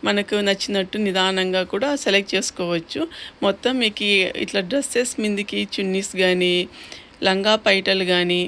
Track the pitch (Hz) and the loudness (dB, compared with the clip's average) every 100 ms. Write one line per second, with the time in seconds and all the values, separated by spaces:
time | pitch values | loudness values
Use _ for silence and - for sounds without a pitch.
0 | 208 202 202 208 202 196 - 196 190 214 | 0 0 0 0 0 0 0 -2 -2 -2
1 | 208 185 185 190 185 185 185 202 269 285 | 0 2 2 2 0 0 -2 -2 0 0
2 | 202 196 196 190 190 - 175 170 165 - | 2 2 2 -2 -2 -4 -2 -2 -4 -6
3 | 330 - - - 202 196 247 262 226 208 | -6 -8 -18 -2 0 0 0 0 0 0
4 | 208 202 185 - - 202 180 277 277 240 | 2 2 2 -2 -4 -2 0 -2 0 -2
5 | 247 - 214 202 202 202 202 - 196 190 | -2 -2 -2 -2 -2 -4 -4 -4 -2 -2
6 | 196 185 185 180 180 180 180 - - - | -4 0 2 4 2 2 -2 -8 -18 -18
7 | - - 190 190 202 220 214 190 190 190 | -20 -2 0 2 4 2 4 2 2 0
8 | 185 180 175 175 | 2 2 2 0